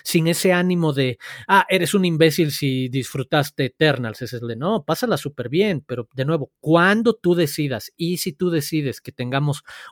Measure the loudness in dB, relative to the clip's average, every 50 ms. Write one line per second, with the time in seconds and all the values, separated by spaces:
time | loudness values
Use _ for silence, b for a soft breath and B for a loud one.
0 | B 0 2 2 2 2 0 2 2 2 4 4 2 2 2 2 2 0 2 2
1 | 0 0 -2 B B B B B B 4 4 4 4 4 2 0 0 2 2 2
2 | 2 2 4 6 4 4 6 2 0 0 0 -2 -2 -2 0 0 -2 -2 -2 -4
3 | -4 -4 -6 -6 -4 0 0 0 0 -2 -4 -4 -4 -4 _ 2 2 2 2 0
4 | -4 -8 -8 -8 -10 -10 -8 -8 -8 -8 -6 -4 -2 -2 -2 -2 -2 -2 -2 -2
5 | 0 -2 -2 -2 -4 -8 -10 -8 -8 -4 0 0 0 0 -2 -4 -6 -8 -8 -8
6 | -8 _ -6 -4 -2 -2 -2 -2 -4 -8 _ _ 0 2 4 4 6 4 4 4
7 | 2 0 0 0 0 0 2 2 2 0 0 -4 -4 -2 -4 -6 -8 -10 _ -6
8 | -4 -4 -4 -4 -4 -6 -4 -2 -2 0 0 -2 -2 -2 -4 -2 -2 -4 -6 -8
9 | -12 -16 -10 -8 -6 -4 -2 0 0 0 -2 -4 B B B B B B